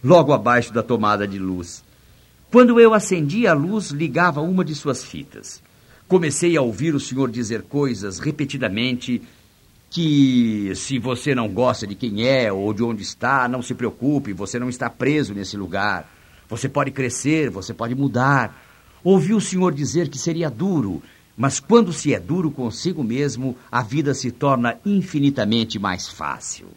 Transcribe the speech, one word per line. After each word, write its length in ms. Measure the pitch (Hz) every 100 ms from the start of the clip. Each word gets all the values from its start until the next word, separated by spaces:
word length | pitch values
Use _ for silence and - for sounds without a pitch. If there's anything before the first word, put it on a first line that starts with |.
logo 300 | 123 175 147
abaixo 400 | 135 107 120 117
da 100 | 113
tomada 440 | 107 117 107 104 101
de 120 | 98
luz. 440 | 95 90 87 - _ _ _ - _ _ _
Quando 280 | 240 247 233
eu 140 | 226
acendia 580 | 214 214 185 147 196 226
a 20 |
luz, 380 | 156 165 214 190
ligava 500 | 143 160 127 180 147
uma 220 | 165 185
de 120 | 156 147
suas 280 | 147 127
fitas. 580 | - 78 69 55 50 - _ _ _ - _
Comecei 500 | 180 160 - 175 160
a 40 |
ouvir 320 | 123 101 160
o 60 | 143
senhor 320 | - 123 131
dizer 300 | 113 110 113
coisas 560 | 95 143 139 107 98 90
repetidamente, 1000 | 143 147 139 139 117 98 123 123 - 120 - - _ _ _ _ _
que 840 | 170 160 147 135 127 117 107 101 92
se 240 | - 131
você 340 | 117 120 147
não 140 | 127 110
gosta 400 | 98 123 117 101
de 80 | 101
quem 320 | 120 101 120
é 240 | 135 113
ou 220 | 95 101
de 100 | 104
onde 200 | 117 110
está, 440 | 95 - 120 135 123
não 140 | 127
se 120 | 117
preocupe, 600 | 123 117 - 131 147 104
você 260 | 90 98 120
não 80 | 123
está 220 | 120 120
preso 440 | - 127 151 110
nesse 220 | 101 95 104
lugar. 560 | 92 95 101 92 76 - - - _
Você 180 | 110 135
pode 240 | 143 135
crescer, 580 | 139 127 117 139 156 139
você 240 | 95 95
pode 220 | 110 117 127
mudar. 680 | 139 117 135 139 110 - - - _ -
Ouvi 300 | 175 190 185
o 80 | 220
senhor 320 | - 185 180
dizer 360 | 143 139 170 160
que 80 | 135
seria 320 | - 165 160
duro, 520 | 110 190 170 101 82 - - _ -
mas 240 | 139 -
quando 320 | - 233 202
se 220 | 156 147
é 60 | 107
duro 320 | 87 170 160
consigo 520 | 135 120 110 170 156
mesmo, 540 | 113 123 143 110 131 123 -
a 100 | 120
vida 320 | 110 139 147
se 160 | 139 127
torna 480 | - 143 131 120 - 202
infinitamente 960 | 202 185 151 143 139 104 117 113 107
mais 280 | 98 90 -
fácil. 600 | - 76 65 - - 50